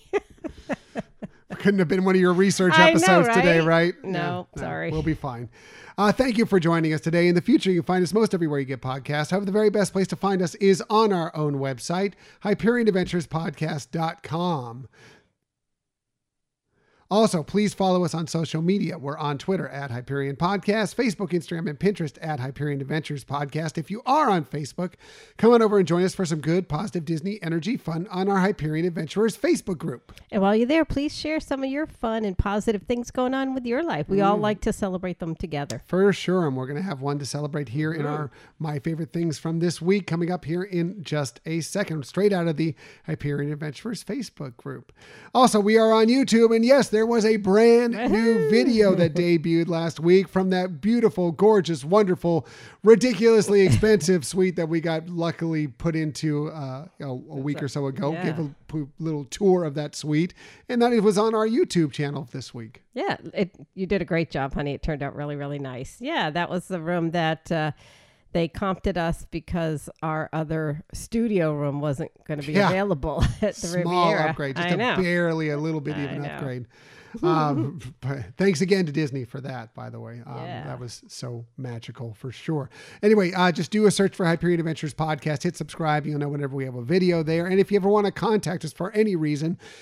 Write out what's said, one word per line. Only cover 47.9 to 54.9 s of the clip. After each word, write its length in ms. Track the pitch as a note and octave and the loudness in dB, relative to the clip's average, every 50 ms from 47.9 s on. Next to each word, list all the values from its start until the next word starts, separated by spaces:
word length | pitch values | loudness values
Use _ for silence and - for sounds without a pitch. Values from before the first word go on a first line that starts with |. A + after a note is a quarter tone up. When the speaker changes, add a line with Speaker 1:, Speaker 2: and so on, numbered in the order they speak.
| A#3 | 0
Speaker 2:
new 420 | G#3 A#3 - F3+ G#3+ A3+ A3+ A3+ | -2 0 2 2 4 4 4 4
Speaker 1:
Woohoo! 120 | A3 A3+ G#3+ | 4 4 4
Speaker 2:
video 420 | G#3+ A#3 B3+ C4+ A#3 G#3+ G#3 G3 F#3 | 4 4 4 4 4 6 6 6 6
that 220 | F3 F3 E3 C#3+ | 4 2 2 2
Speaker 1:
<laughs> 0 | |
Speaker 2:
debuted 520 | F3+ F3 F3 F3 E3 D3 E3+ E3 E3 E3+ | 0 2 2 2 2 2 2 2 2 2
last 320 | F#3 E3+ E3 E3 E3 - - | 0 -2 -2 -2 -4 -4 -2
week 280 | D#3+ F3 F#3 F#3+ F#3+ | 2 4 4 4 4
from 240 | - - F#3+ F#3+ F#3+ | 2 -2 -2 0 0
that 300 | F#3 F3+ F#3 F#3 F3 C3+ | 0 0 -2 -4 -6 -4
beautiful, 500 | B2+ G#3 A#3 A#3+ A3 G#3 - F#3 F3+ E3+ | 0 0 2 4 4 2 2 2 -2 -2
gorgeous, 520 | D#3+ - F#3+ G#3+ A3 G3+ D3+ D#3+ E3+ C3 B2+ | 0 4 4 6 6 4 2 0 -4 -6 -2
wonderful, 600 | D3+ F#3+ G#3+ G#3+ F3+ D#3 - - F3 E3+ D#3 - - - - - - - _ - | 2 2 2 4 2 0 -2 0 0 0 0 -2 -6 -16 -20 -20 -20 -18 _ 6
ridiculously 800 | G3+ A#3 F#3 A#3+ B3+ A3 E3+ A3+ A3+ A3+ G#3+ F#3 - G#3 G3+ | 8 8 8 6 2 0 2 4 4 6 4 4 4 4 4
expensive 600 | F#3+ F3 A#2+ - G#3 G#3+ G#3+ F#3+ D3+ F3 F#3 F3 B2+ | 6 6 4 4 6 4 4 4 4 2 0 0 0
<laughs> 20 | |
suite 280 | - - F#3 F#3 F#3 E3 | -4 -2 0 0 0 0
that 140 | F3+ E3+ D#3 | -2 -4 -2
we 100 | E3+ E3 | -2 -2
got 300 | D#3 E3+ | -2 -2